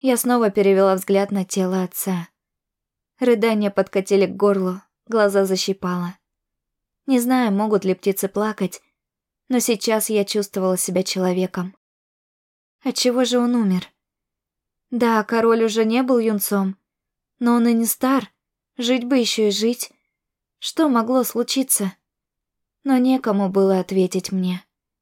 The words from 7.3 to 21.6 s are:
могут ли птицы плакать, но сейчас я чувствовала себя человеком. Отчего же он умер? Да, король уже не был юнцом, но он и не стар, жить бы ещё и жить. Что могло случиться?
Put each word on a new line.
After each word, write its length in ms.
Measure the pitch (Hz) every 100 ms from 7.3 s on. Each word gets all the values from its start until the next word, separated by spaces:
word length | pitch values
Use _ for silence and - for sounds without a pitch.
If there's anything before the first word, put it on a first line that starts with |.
| 254 240
могут 320 | 196 214 208 185
ли 100 | 185
птицы 320 | - 196 190
плакать, 540 | 202 214 208 185 - _ _ _ _ _ _ _
но 80 | 254
сейчас 500 | 240 214 - 220 214
я 140 | 214
чувствовала 540 | 202 214 202 - 190 185
себя 260 | - 180
человеком. 720 | 185 190 185 180 185 185 180 - _ _ _ _ _ _ _ _ _ _ 269
Отчего 400 | - 247 247 254
же 120 | 247
он 160 | 240
умер? 360 | 240 208 185 - _ _ _ _ _ _ _ _ _ _
Да, 300 | 240 233 226 208
король 400 | 233 226 226 226
уже 180 | 214
не 200 | 220 233
был 160 | 254 247
юнцом, 580 | 226 208 - 202 196 190 _ _ _ _ _ _
но 180 | 240 240
он 120 | 233
и 60 |
не 120 | 233 226
стар, 460 | - 254 269 - _ _ _ _ -
жить 260 | 233 254
бы 140 | 240 262
ещё 320 | 226 - 214
и 20 |
жить. 400 | 202 220 240 - _ _ _ _ _ _ _
Что 300 | - - 320
могло 380 | 240 220 262 247
случиться? 680 | 226 240 -